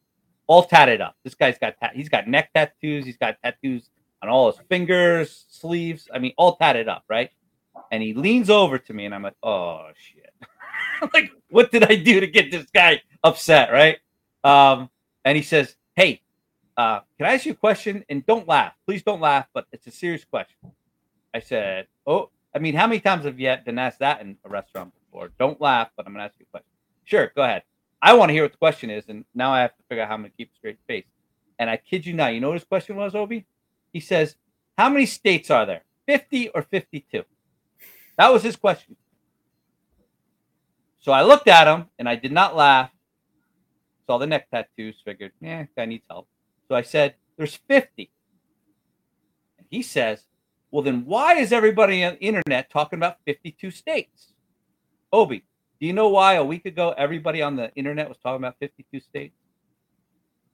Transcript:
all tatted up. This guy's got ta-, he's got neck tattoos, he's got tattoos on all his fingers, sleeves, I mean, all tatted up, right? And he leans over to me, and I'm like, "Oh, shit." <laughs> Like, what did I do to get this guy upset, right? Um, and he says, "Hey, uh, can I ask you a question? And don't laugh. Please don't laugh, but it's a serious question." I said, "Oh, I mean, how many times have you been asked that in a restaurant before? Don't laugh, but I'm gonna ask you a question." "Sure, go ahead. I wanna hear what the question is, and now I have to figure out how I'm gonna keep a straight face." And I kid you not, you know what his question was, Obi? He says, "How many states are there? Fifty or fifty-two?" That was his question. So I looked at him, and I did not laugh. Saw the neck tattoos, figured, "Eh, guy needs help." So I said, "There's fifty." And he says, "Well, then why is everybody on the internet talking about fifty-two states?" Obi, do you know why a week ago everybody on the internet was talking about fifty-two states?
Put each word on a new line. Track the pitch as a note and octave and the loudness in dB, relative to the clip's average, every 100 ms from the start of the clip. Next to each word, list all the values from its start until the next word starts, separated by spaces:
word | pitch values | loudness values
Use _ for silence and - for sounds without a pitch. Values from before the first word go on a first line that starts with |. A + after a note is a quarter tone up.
| _ _ _ _ - | _ _ _ _ 4
all | E3+ | 4
tatted | F3 E3 C3 G#2+ | 6 6 6 2
up. | E2+ - | -4 -12
This | C3 | -12
guy's | - C3+ B2 | -2 -2 -2
got | A2 - | -8 -8
ta-, | A#2 | -10
he's | C3 D3+ | -10 -4
got | A2+ G#2 | -4 -2
neck | C#3+ - | -2 0
tattoos, | D#3+ D3 _ D3+ D3 | -2 -2 _ -8 -8
he's | B2+ A#2+ | -10 -8
got | A2+ - | -6 -6
tattoos | A#2+ - C3+ A#2+ - _ _ _ | -10 -8 -8 -8 -12 _ _ _
on | G#2 | 0
all | C3 A#2 | 2 2
his | - - | 0 -4
fingers, | F3+ F3 F3+ F3 E3+ D3+ - _ | -4 0 2 2 0 -4 -12 _
sleeves, | - D#3+ F3 E3 D#3 - | -16 -8 -6 -6 -10 -12
I | B2+ | -8
mean, | B2+ - | -6 2
all | F3+ - | 2 4
tatted | D#3+ B2 A2 | 0 0 -4
up, | F2 - | -8 -6
right? | A2 B2+ _ _ _ _ - - | -6 -6 _ _ _ _ -20 -10
And | A2 | -8
he | A2 | -6
leans | A2+ F#3+ B3 G3+ | -4 0 2 4
over | G#3 F3 C3 | 4 2 -2
to | - | -8
me, | G#2+ | -14
and | G2+ | -12
I'm | G2 | -12
like, | G2 - | -14 -8
"Oh, | A2+ G2 F2 D#2+ D#2 | -4 -4 -4 -10 -16
shit." | D2+ - _ _ _ | _ -20 _ _ _
<laughs> | - _ - - - - D#4 | -20 _ -16 -12 -10 -8 -2
Like, | D#4+ D#4 - _ | 0 -2 -6 _
what | G#3 B3 | 2 4
did | A3+ | 4
I | G#3+ G#3+ | 4 4
do | E3+ F#3+ | 4 2
to | F#3+ | 2
get | G3+ C#3+ | 0 0
this | E3+ C3+ | -2 -2
guy | G3+ E3+ D3+ - _ | 4 4 2 -4 _
upset, | E3 E3 - D3+ A2+ | 0 2 4 4 6
right? | B2 D#3 D#3 _ _ _ _ | 4 4 2 _ _ _ _
Um, | C#3 C#3+ C#3 B2+ B2+ _ _ _ | 4 8 6 4 -4 _ _ _
and | C3+ D3+ | -2 -2
he | |
says, | D3 D#3 B2+ _ _ - | 0 -2 -2 _ _ 0
"Hey, | F#3 A2 _ _ _ _ _ - | 2 0 _ _ _ _ _ -4
uh, | A2+ G#2 - - | -2 -4 -8 -6
can | E3+ | -2
I | |
ask | C4 D#4 | -2 -4
you | |
a | G3 | -2
question? | G#3+ F#3+ G#3 G3 - | -2 -2 -6 -10 -10
And | C#3 E3+ | -6 -2
don't | A3+ - | -2 0
laugh. | C#3+ F#2 - - | -2 -2 -8 -10
Please | G3+ | -4
don't | - F#3 | 0 0
laugh, | D3+ C#3 - | 2 0 -2
but | B2+ - | -12 -14
it's | - B2 | -18 -20
a | |
serious | - F3+ D#3+ | -10 -8 -8
question." | _ A2+ - _ - _ _ _ _ _ _ | _ -10 -10 _ -20 _ _ _ _ _ _
I | A#2 | -14
said, | - A#2 G2 F#2+ - _ - | -8 -6 -6 -8 -12 _ -4
"Oh, | F3+ - _ _ | -4 -4 _ _
I | C#3+ | -8
mean, | D#3 | -4
how | D3+ A3+ | -2 -2
many | A3 | -2
times | G3 F3+ | -2 -4
have | D3 B2+ | -6 -6
you | C3 B2+ | -4 -4
been | B2 A#2 | -6 -6
asked | B2+ - | -6 -4
that | C3+ G#2+ | -4 -4
in | G2+ G2+ | -10 -20
a | G2+ | -14
restaurant | G2+ - F#2+ F2+ | -14 -12 -16 -18
before? | _ _ F#2 F2+ - | _ _ -20 -14 -6
Don't | C3+ D3+ | -4 -2
laugh, | D3 A#2+ A2+ - | -2 -2 -4 -12
but | G2+ | -18
I'm | |
gonna | G2+ | -16
ask | G#2 _ | -16 _
you | _ | _
a | |
question." | - _ _ _ _ | -20 _ _ _ _
"Sure, | - G3+ A#2 | -4 -2 -2
go | - | -2
ahead. | B2+ F#2+ - _ _ - | -4 -4 -10 _ _ 2
I | E3+ | 6
wanna | A#3+ E3+ | 6 6
hear | D#3 | 2
what | D3 | -2
the | - | 0
question | D#3+ D3+ A2+ | 0 0 -8
is, | G#2+ - | -12 -14
and | G#2+ - | -18 -14
now | A#2+ C3 | -6 -2
I | C3 | 0
have | A#2+ _ | -2 _
to | - | -12
figure | A2+ | -8
out | G#2+ | -8
how | |
I'm | A2 | -8
gonna | G#2 - | -12 -18
keep | A2+ | -20
a | _ | _
straight | A2 G#2+ - | -16 -14 -12
face." | G#2 - _ _ _ _ - | -12 -12 _ _ _ _ -8
And | A#2 | -6
I | A2+ | -8
kid | _ F#3 E3 | _ -10 -8
you | |
not, | E3 C3 | -4 -4
you | A2+ | -4
know | C3+ | -6
what | |
his | E3+ | -6
question | - F#3+ - G3+ | -6 -8 -8 -10
was, | G3+ | -8
Obi? | G#3 G#3 A3+ - _ _ _ _ | -8 -8 -10 -14 _ _ _ _
He | E3 | -14
says, | - F#3 - - _ _ _ - | -2 -2 -2 -6 _ _ _ 0
"How | B3 | 2
many | C#4 B3+ | 2 -2
states | - G3+ E3+ - | -2 -2 0 0
are | B2 G2 | 0 0
there? | E2+ _ _ - | -6 _ _ -4
Fifty | C#4+ - B3+ A#3 | -4 -2 -8 -6
or | E3 | -8
fifty-two?" | - F#3+ - D3 - G#2 - _ _ _ _ _ - _ _ - | -8 -8 -8 -16 -12 -12 -12 _ _ _ _ _ -20 _ _ 2
That | A3+ | 4
was | A#3+ | 4
his | A3 - | 0 -4
question. | - - _ _ _ _ _ _ _ _ _ _ _ _ _ _ _ _ _ _ _ _ _ _ | -4 -4 _ _ _ _ _ _ _ _ _ _ _ _ _ _ _ _ _ _ _ _ _ _
So | - | 0
I | C3+ | 4
looked | G3 C#4+ G#3+ | 6 6 8
at | E3+ D#3 | 8 8
him, | D#3+ E3+ - | 2 -4 -10
and | B2 | -8
I | A#2 | -6
did | C3+ | -4
not | D#3+ F#3+ D#3+ | 0 0 4
laugh. | C#3+ C3 C3 _ _ _ _ _ _ _ _ _ _ _ - | 4 4 0 _ _ _ _ _ _ _ _ _ _ _ -6
Saw | B2 | -4
the | C#3+ | -4
neck | D3 - | -6 -6
tattoos, | A#2 A2 - A2 - | -10 -10 -14 -16 -16
figured, | G#2+ G2+ G2 _ | -18 -16 -18 _
"Eh, | D#3+ E3 D3 - | -16 -16 -14 -10
guy | A2+ | -10
needs | A2+ - | -12 -16
help." | F2 - _ _ _ - | -20 -20 _ _ _ -6
So | |
I | B2+ | -6
said, | A#2+ D#3 C#3 - _ - | -4 -2 -2 -4 _ -12
"There's | D3+ - | -12 -10
fifty." | - C#4 - - - _ _ _ _ _ _ _ _ _ _ _ _ _ _ _ | -2 0 -2 -10 -20 _ _ _ _ _ _ _ _ _ _ _ _ _ _ _
And | _ | _
he | A3+ | -12
says, | A#3 C#3 A2+ G#2+ _ _ _ _ _ | -8 -4 -4 -6 _ _ _ _ _
"Well, | C#3+ | 0
then | - B2 | 0 0
why | C#3+ A3 D#4 | -2 0 2
is | E4+ G#3 | 2 2
everybody | A#3 G#3+ G#3+ G3 F#3 | 2 2 4 2 2
on | F3+ | -2
the | - | -4
internet | G3 G3+ D#3 B2+ - | -4 -2 -2 -4 -4
talking | D3 D3+ E3 | -4 -4 -4
about | E3+ - | -6 -6
fifty-two | - C#3 E3 - F#3+ | -10 -10 -12 -16 -16
states?" | - - D#4 - _ _ _ _ _ _ _ _ _ _ | -14 -8 -8 -8 _ _ _ _ _ _ _ _ _ _
Obi, | G#3+ E3 A#2 _ _ _ - | 0 0 -2 _ _ _ -10
do | D#3+ | -6
you | |
know | F#3+ G#3+ | 0 2
why | G3 F#3+ | 4 4
a | F3+ | 2
week | C#3 F3 F#3 | 0 -6 -10
ago | D#3+ E3+ - | -4 -4 -2
everybody | C#3+ D#3+ D#3+ D#3+ | -4 -6 -6 -4
on | C#3+ C3+ | -4 -6
the | A#2 | -8
internet | C#3 C#3 D3+ D3 | -10 -10 -8 -10
was | B2 | -12
talking | B2 C3 | -10 -8
about | B2+ - | -10 -12
fifty-two | C#3+ _ _ C3+ | -16 _ _ -20
states? | - C#3 C#3+ _ _ _ _ _ _ _ _ _ _ _ _ | -16 -16 -18 _ _ _ _ _ _ _ _ _ _ _ _